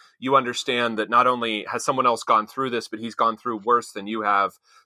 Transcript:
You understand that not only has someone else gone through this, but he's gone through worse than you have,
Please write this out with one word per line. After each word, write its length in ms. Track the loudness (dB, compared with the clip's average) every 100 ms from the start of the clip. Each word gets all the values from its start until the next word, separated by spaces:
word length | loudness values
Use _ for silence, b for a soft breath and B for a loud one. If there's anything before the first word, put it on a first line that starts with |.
| b b
You 180 | 0 2
understand 600 | 2 -4 -2 -2 0 -2
that 120 | 2
not 180 | 4 4
only 380 | 2 -2 -4 -6
has 140 | -4
someone 240 | -2 2 2
else 160 | 2
gone 240 | 2 2 0
through 220 | -6 -4
this, 180 | -4 -6
but 120 | -10
he's 140 | -10 0
gone 200 | 0 0
through 220 | -6 -4
worse 340 | 2 2 0
than 160 | -10 -8
you 140 | -4
have, 320 | 0 2 0 -4 b b